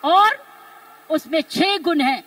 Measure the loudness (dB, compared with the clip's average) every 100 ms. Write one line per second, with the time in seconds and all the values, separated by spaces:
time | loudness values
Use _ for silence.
0 | 2 4 4 0 -12 -20 -20 -20 -20 -20
1 | -6 -6 -2 -4 -4 -2 0 0 -2 0
2 | 0 -4